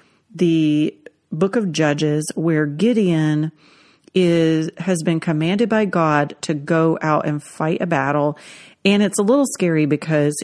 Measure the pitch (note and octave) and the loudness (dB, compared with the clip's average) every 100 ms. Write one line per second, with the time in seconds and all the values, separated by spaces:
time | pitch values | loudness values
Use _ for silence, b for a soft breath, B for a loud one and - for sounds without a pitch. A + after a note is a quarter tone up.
0 | b b b E3+ F3+ E3 D#3 D3+ D3+ - | b b b -2 0 2 2 2 0 -4
1 | - _ - D#3+ G3 A#3+ G3 D#3 D3+ D3 | -18 _ -10 -2 -2 0 -2 0 0 0
2 | D3+ D3+ D3+ - D#3+ D#3 D3+ D3 A3+ A3+ | 0 -2 -4 -4 -2 0 -2 0 0 2
3 | F#3 D#3+ D#3 D3+ D#3 - b b b b | 2 2 0 0 -2 -8 b b b b
4 | b F#3 F3 E3+ D#3+ D#3+ D#3+ - F3+ F3 | b 0 2 2 2 0 -2 -6 -4 -2
5 | D#3 D#3+ F3+ D3+ D#3+ G3+ A3+ A3 G3+ F3 | 0 -2 -2 -2 0 0 0 0 0 0
6 | D#3+ D3 D3 - - D3+ D3 E3 D#3+ D#3+ | 2 2 0 -6 -6 -6 0 2 2 0
7 | D#3 D3+ - D3 - - D#3 - F3 D3+ | 0 0 0 -6 -8 -6 -4 -2 -2 -2
8 | C3+ D3 D3 D3 B B B B G3 G3+ | 0 0 0 -4 B B B B 0 2
9 | G3+ G#3 G3+ C#4 C4+ - F3+ D#3+ D3+ D3+ | 2 0 2 2 2 0 0 2 2 0
10 | D#3+ D3+ D3 D3 | 0 0 0 -2